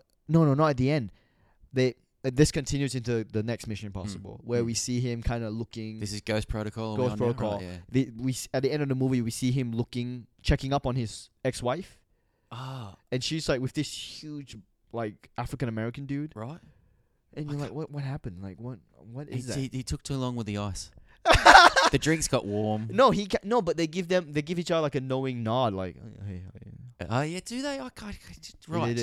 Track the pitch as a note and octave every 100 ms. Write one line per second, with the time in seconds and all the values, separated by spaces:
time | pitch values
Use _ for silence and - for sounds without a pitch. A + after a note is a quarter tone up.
0 | _ _ - E3 D#3 C3+ D#3 C3 B2+ D3+
1 | G#2+ - _ _ _ _ - B2 B2+ -
2 | _ _ C3 B2+ D3+ D#3+ B2+ C#3 C#3 B2+
3 | A#2 A#2 G#2+ A2 A2 A2+ A2 G#2 G#2 F#2+
4 | G2 F#2+ G2 A2 A#2 A#2+ A#2 A2 - B2
5 | B2 A#2 A2+ A#2+ A2+ A2 A2+ A2+ A2 A2
6 | G#2 G#2 - G#2+ G#2+ A2 G#2+ A2+ A2 G#2+
7 | B2+ G#2+ A#2+ B2 A2 G2+ F#2 F2+ F2 B2+
8 | B2 A2+ C3 B2+ - C3+ C3 D3 C#3+ C3
9 | C3 C3 A2+ - B2+ C3 B2 A2+ A#2+ B2
10 | B2 B2 A2 _ - C#3+ C3+ C#3 C3+ B2+
11 | A2+ - - _ C3 - A#2+ D3 G3 -
12 | _ _ _ _ _ A#2+ C3 C3 G#2 F#2
13 | _ B2+ - D#3+ D3+ C#3 C3 - C#3+ -
14 | - - D3+ D3+ C#3 A2+ - _ _ A#2
15 | A2+ G2+ - - A#2+ B2+ B2 A2 A2+ A#2+
16 | C#3 C#3 D3+ G#2+ A2+ E3 - _ _ _
17 | _ _ _ - D3+ C#3+ C#3+ C3+ D#3+ C#3+
18 | C#3 C#3+ - F2+ G2 F#2 A#2+ A2+ - _
19 | E2+ A#2+ D3 C3 B2 A#2 C3+ C3 B2 D3
20 | - C#3 B2+ A#2+ G#2+ G2+ G2+ F#2+ - -
21 | - - - - - F#4+ F4 - D4+ C3+
22 | D3 D#3+ D3 B2+ G2 G#2 G#2+ G#2+ A2+ G3
23 | C4 G3+ G3+ A3 G3 A#3+ F3 D#3 E3 F3
24 | F3 F3+ D3+ D3 D3+ F3+ F3 E3 D3+ C#3
25 | C3 C3 C3+ B2 A2 B2 B2 F#2+ F#2 B1+
26 | A2 - G2 F2+ F#2 - - - B2 -
27 | F2 A#2+ D3+ F3+ - A#3+ C#4+ C4+ B3+ -
28 | G#3+ F#3 - - - - - E3+ C3+ A#2+